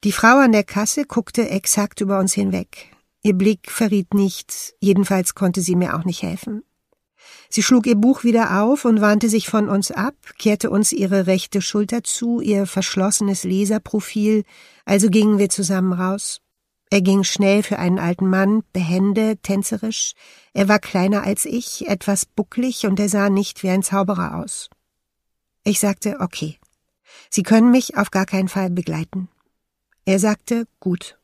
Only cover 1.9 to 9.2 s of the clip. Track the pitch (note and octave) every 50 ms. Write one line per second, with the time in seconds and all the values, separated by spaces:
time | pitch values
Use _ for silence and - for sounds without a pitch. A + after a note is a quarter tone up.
1.9 | - - G#3 F#3+ G3 F#3+ F#3+ F#3+ - - G3+ G3 F#3 F#3 F3+ _ - - - _
2.9 | _ _ _ _ _ _ _ G#3 G3 F#3 F#3+ G#3 A3 - _ - - - A#3 G#3+
3.9 | G#3 G3+ F#3 _ - G3+ G3 G3 F#3 - - _ - - - - _ _ - G3
4.9 | G3 F3+ G3 - G3 F#3+ F3+ - - - G3 F#3 F3 G3 F3+ E3+ F3+ F3 F3+ -
5.9 | - E3+ E3 F#3 E3+ - - F3+ E3+ F#3+ - - G#3+ G#3+ - _ _ _ _ _
6.9 | _ _ _ _ _ _ _ - - - - _ - - G3+ - B3+ B3 A3 B3
7.9 | A#3 G3+ G#3 B3 C4+ - - A#3 A3+ A#3 A3+ - F#3+ F#3+ G#3 A3+ C4+ C#4+ - B3
8.9 | A3+ G#3+ G#3 G#3+ G#3 G#3+